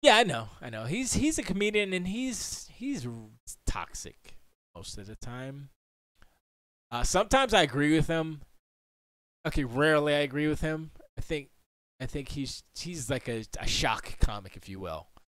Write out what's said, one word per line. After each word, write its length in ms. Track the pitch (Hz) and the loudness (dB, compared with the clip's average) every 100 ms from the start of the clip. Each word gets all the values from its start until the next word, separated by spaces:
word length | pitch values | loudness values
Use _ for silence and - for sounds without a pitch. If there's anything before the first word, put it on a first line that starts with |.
Yeah, 160 | 285 220 | 8 8
I 60 | |
know. 260 | 233 127 110 - | 6 0 -6 -12
I 80 | 123 | -12
know. 140 | 113 113 | -8 -6
He's, 280 | 185 254 | -4 -2
he's 260 | - 285 311 | 2 2 0
a 40 | |
comedian, 480 | 247 190 208 214 202 | -2 0 2 2 0
and 160 | 185 180 | -2 -2
he's, 600 | 214 262 226 - - - | -4 -4 -4 -8 -10 -14
he's 340 | - 254 269 120 | -12 -6 -6 -6
r-, 60 | 117 110 113 - - - | -10 -14 -20 -16 -10 -4
toxic 720 | - 85 - - - - - - _ _ - | -4 -4 -10 -14 -16 -20 -20 -20 _ _ -16
most 220 | 95 - | -14 -12
of 100 | 98 | -14
the 80 | 110 | -12
time. 540 | 107 123 131 139 143 _ _ _ _ _ - _ _ _ _ _ _ | -12 -10 -10 -12 -16 _ _ _ _ _ -20 _ _ _ _ _ _
Uh, 120 | 120 | -2
sometimes 500 | 123 180 202 269 262 | 2 2 4 4 6
I 100 | 208 | 6
agree 320 | 156 135 147 160 | 4 4 4 4
with 120 | 147 | 4
him. 340 | 165 160 151 - _ _ _ _ _ _ _ _ _ 160 | 0 -2 -6 -14 _ _ _ _ _ _ _ _ _ -2
Okay, 160 | 151 | 0
rarely 500 | 135 120 151 156 147 | 0 4 6 6 6
I 60 | 147 | 2
agree 280 | 147 131 151 | 2 0 0
with 140 | 147 | 2
him. 300 | 156 156 160 - - - | 0 -2 -6 -14 -20 -8
I 40 | |
think, 280 | - 156 139 _ _ _ _ _ | -4 -4 -6 _ _ _ _ _
I 60 | 131 | -8
think 240 | 151 135 | -6 -6
he's, 340 | - 131 - - - | -6 -6 -6 -14 -12
he's 320 | 165 175 117 | -10 -8 -4
like 180 | 131 - | -4 -2
a, 180 | 117 110 - | -6 -6 -4
a 80 | - | -2
shock 520 | - 147 113 - - | 2 2 0 -4 4
comic, 360 | - 104 92 - | 4 4 -12 -18
if 140 | - | -14
you 100 | 95 | -10
will. 280 | 92 78 78 - | -8 -8 -10 -20